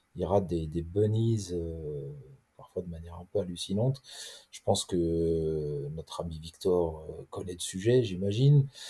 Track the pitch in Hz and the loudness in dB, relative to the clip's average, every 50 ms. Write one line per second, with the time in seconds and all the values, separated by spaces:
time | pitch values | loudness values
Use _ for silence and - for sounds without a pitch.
0 | _ _ _ 85 87 80 95 98 98 80 87 82 80 78 78 85 82 82 87 101 | _ _ _ -4 -2 2 2 2 2 2 -2 -2 -2 -2 -4 -4 -4 -2 0 2
1 | 107 107 110 110 113 117 113 104 98 90 87 85 82 82 82 82 78 76 73 71 | 2 4 4 4 4 2 2 2 0 -2 -4 -4 -4 -4 -6 -6 -6 -6 -6 -6
2 | 69 71 73 69 - - - - _ _ _ - - - _ 95 90 87 82 82 | -8 -10 -12 -14 -16 -18 -20 -20 _ _ _ -20 -20 -10 _ -8 -6 -6 -10 -10
3 | 82 85 82 87 90 - - 104 90 90 87 85 - - 95 104 120 131 139 - | -12 -12 -14 -14 -14 -2 0 0 0 0 -4 -6 -4 -2 0 2 2 2 2 0
4 | - - - - - - - - - _ - - - 101 101 98 - - 98 87 | -6 -14 -16 -16 -16 -16 -16 -18 -20 _ -20 -6 0 2 2 2 2 0 2 2
5 | 85 82 82 82 82 82 82 82 80 80 80 78 76 73 73 71 71 71 78 82 | 2 4 2 2 4 4 2 2 2 0 0 -2 -2 -2 -4 -4 -6 -6 -8 -10
6 | 80 - - - 85 85 82 78 80 82 - - - 95 90 87 85 82 80 78 | -10 -10 -8 -8 -6 -6 -8 -8 -10 -14 -16 -4 0 2 4 4 2 0 -2 -6
7 | 80 80 - - - - - 101 - 90 90 87 - - - 92 95 117 123 127 | -10 -12 -12 -12 -14 -10 -10 -8 -8 -8 -8 -8 -8 -8 -6 -2 2 4 4 4
8 | 113 107 92 87 98 101 104 113 135 143 147 143 139 139 - - - - | 4 2 -2 -2 -2 0 2 4 6 8 8 8 6 4 -2 -10 -14 -14